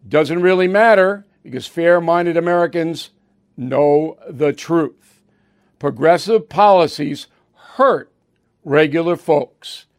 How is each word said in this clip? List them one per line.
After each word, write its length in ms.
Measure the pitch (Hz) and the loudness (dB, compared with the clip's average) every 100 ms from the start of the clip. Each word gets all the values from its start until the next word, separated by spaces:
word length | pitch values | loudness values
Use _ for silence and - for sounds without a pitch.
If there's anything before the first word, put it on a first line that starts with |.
| 107 | -2
Doesn't 340 | 143 151 170 | -2 0 0
really 260 | 180 185 185 | 2 2 0
matter 580 | 196 226 208 185 202 202 _ | 2 4 4 2 -2 -12 _
because 240 | - 123 - | -14 -14 -12
fair-minded 680 | - 170 175 170 170 175 165 | -2 2 2 2 0 0 -2
Americans 720 | 170 175 170 170 165 156 - _ _ _ _ - | 0 0 0 -2 -4 -6 -14 _ _ _ _ -14
know 600 | 127 131 147 147 156 - - | -6 0 2 2 0 -10 -18
the 240 | 143 147 | -4 -4
truth. 680 | 143 - 165 143 _ _ _ _ _ _ _ _ _ | -4 -2 -2 -2 _ _ _ _ _ _ _ _ _
Progressive 720 | 147 120 156 175 185 220 - | -8 -2 2 2 2 -2 -2
policies 800 | 160 208 190 156 - 147 143 - _ _ | 2 4 4 2 -4 -10 -10 -16 _ _
hurt 580 | _ - - 269 170 - _ _ _ _ _ | _ -20 -2 0 0 -6 _ _ _ _ _
regular 540 | 160 143 156 151 165 170 | -2 0 2 0 -2 -4
folks. 680 | - 151 131 _ - - _ | -2 -2 -2 _ -20 -20 _